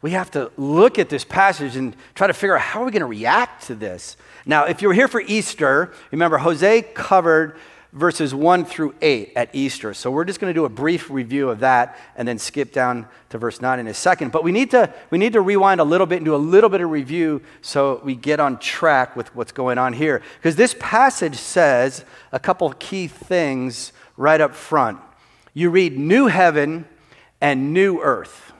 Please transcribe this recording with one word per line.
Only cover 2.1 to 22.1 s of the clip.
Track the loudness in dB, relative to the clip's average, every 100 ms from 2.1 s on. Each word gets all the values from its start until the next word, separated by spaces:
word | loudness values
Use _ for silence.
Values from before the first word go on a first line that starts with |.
try | -2 -2
to |
figure | 0 0
out | 0
how | -2 -6
are | -4
we |
gonna | -4
react | -4 -4 0 0 0 -8 -14
to |
this. | -10 -10 -10 -16 -20 -20 -18 0
Now, | 2
if | 2 0
you | 2
were |
here | 4 2
for | 0
Easter, | -2 -4 -4 -2 0 0 -2 -8 -10
remember | -2 0 2
Jose | 0 2 4 2 0
covered | -12 2 2 4 2 0 -8 -20 -20 _
verses | -4 -2 -2 -4
one | 0 2 2
through | 0 -6 -6 -2
eight | 0 0 -4
at | -6 -4
Easter. | -4 -4 -6 -10
So | -8 -6
we're | -4 -4
just | -6
gonna | -4
do | -2 -2
a |
brief | -2 -2 -2 -4
review | -8 -4 -2 -2
of | 0
that | 2 2 2 -4 -20 -8
and | -6
then | -6
skip | -8 -6 -6
down | -2 -2 -4 -10 _ _
to | -8
verse | -8 -6
nine | -4 -4
in | -6
a |
second. | -4 0 0 0
But | -2
we | 0
need | 0 2
to, | 2 2 -2 -4
we | 0
need | 2
to | 2
rewind | 2 2 4 4
a |
little | 2 2 2
bit | 0
and |
do | 0
a | 0
little | 4 4 6
bit | 2
of | -2
review | -4 -4 -2 -2 -2 -8 -20
so | -6 0 0 0
we | -6
get | -8 -4 0
on | 0 -2
track | -8 -2 2 2 0 -4
with | -12
what's | -10 -10
going | -6 -2 0
on | -2
here. | -2 -2 -2 -6 -4
'Cause | -4
this | 4 2 2
passage | -2 4 4 2 -6 -6
says | -4 2 4 4 0 -4 -20